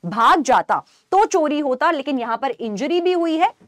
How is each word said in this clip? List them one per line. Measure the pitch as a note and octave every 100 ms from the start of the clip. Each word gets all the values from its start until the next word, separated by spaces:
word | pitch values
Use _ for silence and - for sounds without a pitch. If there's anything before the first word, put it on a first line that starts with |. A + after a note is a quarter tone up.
| F3
भाग | G#3 B3 F4
जाता, | C4 G#3 E3 E3 - _ _
तो | F#4+ A4
चोरी | F#4 D4+ D4
होता, | C#4+ B3+ D#4
लेकिन | D4+ D4 C4+
यहाँ | A3+ A3+
पर | C4
इंजरी | - A3+ G3+ C#4 F4
भी | F4
हुई | F4+ E4 D#4
है, | G4+ -